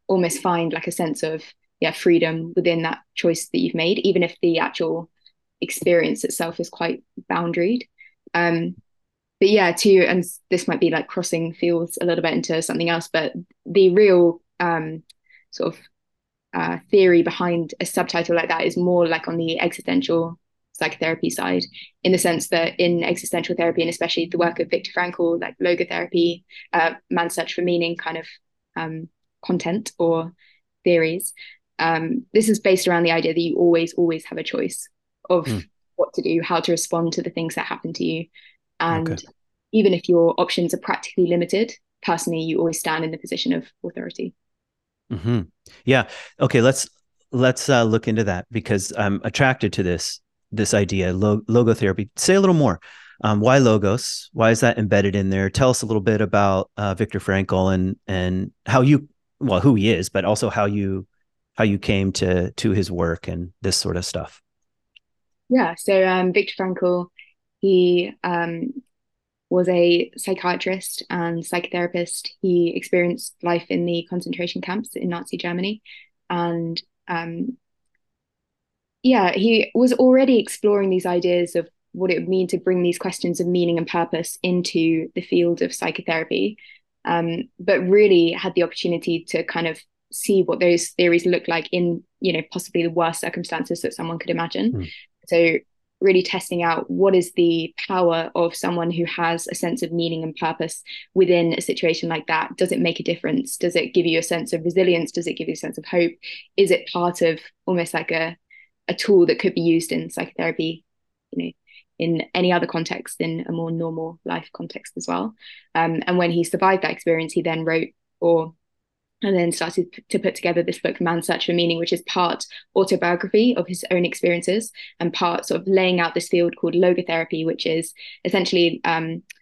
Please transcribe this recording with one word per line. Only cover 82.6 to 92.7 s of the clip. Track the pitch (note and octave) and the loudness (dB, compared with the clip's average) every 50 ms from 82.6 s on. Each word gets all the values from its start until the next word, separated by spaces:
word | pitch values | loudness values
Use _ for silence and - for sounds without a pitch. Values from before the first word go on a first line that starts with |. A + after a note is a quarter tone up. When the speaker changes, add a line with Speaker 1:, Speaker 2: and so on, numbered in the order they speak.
| - F#3 F#3 F3+ F3 | 0 0 0 2 2
Speaker 1:
these | F3 E3+ - | 0 0 -2
questions | - F#3+ F3 - - F3+ E3+ - | -6 -8 -6 -4 -4 -4 -2 -2
of | F3 | -2
meaning | F3 F3+ F3+ F3 E3+ E3+ E3 | 0 0 2 2 2 0 0
and | E3+ | -2
purpose | - - F3 E3+ E3+ - D#3+ E3+ - - - - | -2 -2 -2 -2 -2 -2 -4 -6 -6 -8 -6 -2
into | F#3 F3+ F3+ F3 - - E3+ D#3+ E3 E3 D#3+ D#3+ - - | 0 0 0 -2 0 0 0 2 2 2 0 -2 -4 -8
the | F3+ F3 | -10 -4
field | - - F3 F3 E3+ E3+ E3+ F3 | 0 2 2 2 2 2 0 -2
of | E3+ - | -4 -4
psychotherapy, | - - E3 D#3+ - - - E3 D#3+ D#3+ D#3+ - F3+ F#3+ G#3 G#3+ - - - - _ _ _ _ _ - | -6 -6 -6 -6 -6 -4 -4 -4 -4 -2 -4 -2 -2 -2 -2 -4 -8 -16 -20 -20 _ _ _ _ _ -4
um, | - E3+ E3+ E3+ E3 E3 E3+ - - _ - | -2 -2 0 0 -2 -4 -6 -8 -10 _ -6
but | F3+ F#3 G3 C#3 | 0 0 0 2
really | F3+ F3+ F#3+ G#3 G#3+ G3+ F#3+ F3 E3+ E3 F3 | 4 4 6 6 8 8 6 6 6 4 2
had | - - F#3+ E3+ | -2 -6 -2 0
the | F3+ E3+ | 0 0
opportunity | E3 - - - F3+ F3 E3 - - E3+ E3+ E3+ - | 0 -2 -4 -4 -4 -4 -2 -2 -2 -4 -4 -4 -4
to | - D#3+ E3 | -6 -6 -4
kind | - - E3+ E3 | -4 -4 -4 -4
of | E3 D#3+ - - _ _ _ _ _ - | -4 -4 -8 -12 _ _ _ _ _ -12
see | - - - G3+ F#3+ F3+ | -6 0 2 2 4 4
what | F3 E3 - | 2 0 2
those | F3+ F3 F3 E3+ E3+ - | 4 4 4 2 0 -2
theories | - - F3+ F3 E3+ F3 E3+ | -2 0 2 4 4 2 2
look | F3+ F3 E3+ - - | 0 0 0 -2 -4
like | E3 E3 D3+ - - | -4 -4 -4 -4 -4
in, | F3+ F3+ F3 E3+ F3 - _ _ _ | -2 -2 -2 -2 -4 -8 _ _ _
you | - F#3 E3 | -2 -2 -2
know, | D#3+ D#3+ - - | -2 -6 -8 -10
possibly | F#3 - - | -12 -10 -4